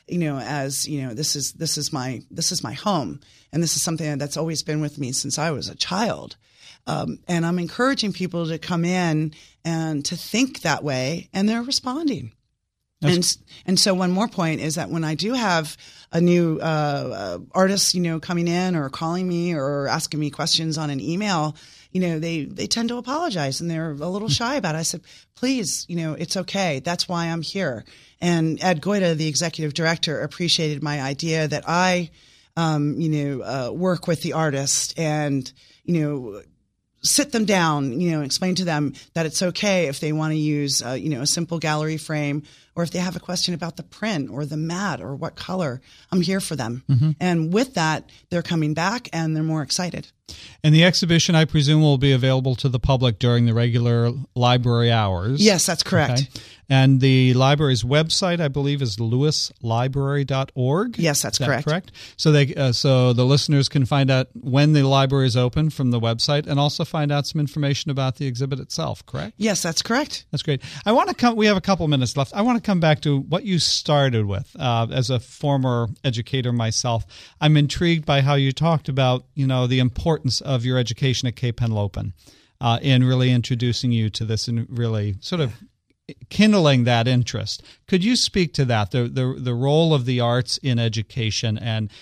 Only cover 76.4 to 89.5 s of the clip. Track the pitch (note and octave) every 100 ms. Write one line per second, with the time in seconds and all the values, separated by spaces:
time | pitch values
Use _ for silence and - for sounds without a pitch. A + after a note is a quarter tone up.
76.4 | B2 A#2+ A2+ G#2+ B2 A2+ - - - -
77.4 | D3+ D3+ C#3+ - F3 E3 D3+ C#3+ C3+ C#3+
78.4 | C3+ C3 E3 D#3+ - C3+ B2+ B2+ - -
79.4 | C3+ B2+ B2 C3 B2+ - E3 D#3 B2+ -
80.4 | D3 C3 B2 B2+ A#2 A2+ C3+ A#2 B2 -
81.4 | B2 A2+ A#2 G#2+ G2+ G#2 G2+ - - -
82.4 | _ _ A#2 A#2 C#3 B2+ B2+ B2+ B2+ B2
83.4 | - B2 B2 A2 B2+ A#2 A2 - A2 A2
84.4 | - A#2 - A#2+ A#2 A2 G#2 G2 - F3
85.4 | C3 - - _ _ _ - - - -
86.4 | G#3+ G#3 D3+ C3 A#2+ A#2 A#2 B2 A2+ G#2+
87.4 | G2+ - - - - F#3+ G3+ B3 - G3+
88.4 | F3 - C3 A2+ G2+ B2+ A#2+ C3 B2+ C3
89.4 | B2+